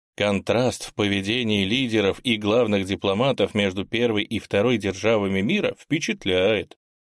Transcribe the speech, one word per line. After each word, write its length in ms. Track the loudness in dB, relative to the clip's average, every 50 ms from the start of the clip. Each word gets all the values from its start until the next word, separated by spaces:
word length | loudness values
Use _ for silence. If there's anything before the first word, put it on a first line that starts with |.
| _ _ _
Контраст 680 | -2 0 0 0 0 0 0 0 2 2 0 -2 -4 -10
в 100 | -12 -4
поведении 720 | -2 0 0 0 0 -2 -2 -2 -2 0 0 0 0 0
лидеров 560 | 0 0 0 0 0 0 2 2 2 0 -2 -2
и 140 | -2 -2 0
главных 480 | 2 2 2 2 2 2 2 0 0
дипломатов 680 | -2 -4 -2 0 -2 0 2 0 0 2 0 0 0 0
между 320 | 0 0 0 -2 -4 -6
первой 380 | -4 -2 -2 0 0 0 -2 -2
и 160 | -2 -4 -6
второй 400 | -6 -2 0 0 2 2 0 0
державами 640 | -2 -4 -4 -2 0 2 2 2 2 0 0 0 0
мира 340 | 0 0 0 -2 -2 -4 -6
впечатляет. 1000 | -6 _ -4 -2 -2 -4 -6 -4 -2 0 0 2 2 2 2 0 -2 -6 -14 _ _ _ _ _ _ _ _